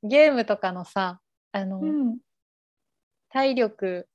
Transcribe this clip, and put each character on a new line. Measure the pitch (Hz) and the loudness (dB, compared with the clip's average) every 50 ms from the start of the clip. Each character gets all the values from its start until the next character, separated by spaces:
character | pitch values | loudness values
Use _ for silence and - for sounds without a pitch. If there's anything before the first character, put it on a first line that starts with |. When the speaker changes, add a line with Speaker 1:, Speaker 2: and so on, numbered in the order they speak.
| - | -6
Speaker 1:
ゲ | 208 247 285 302 311 | 2 4 6 6 6
ー | 285 | 4
ム | 247 226 | 2 0
と | - 208 - | -2 -2 -2
か | - 185 180 | -2 -4 -6
の | 180 175 | -6 -10
さ、 | - - 196 190 180 180 185 _ _ _ _ _ _ - | -6 -4 -2 -2 -2 -4 -8 _ _ _ _ _ _ -8
あ | 202 196 | -6 -6
の、 | 190 196 190 | -4 -6 -4
Speaker 2:
う | 190 | -4
ん。 | 311 302 302 269 240 226 247 - _ _ _ _ _ _ _ _ _ _ _ _ _ _ _ _ _ _ _ _ _ | -2 0 0 0 0 -2 -4 -10 _ _ _ _ _ _ _ _ _ _ _ _ _ _ _ _ _ _ _ _ _
Speaker 1:
体 | - 262 269 269 262 | -2 0 0 2 2
力 | 247 240 214 214 - - 190 180 180 - - | 2 0 -2 -2 -4 -6 -6 -6 -6 -10 -14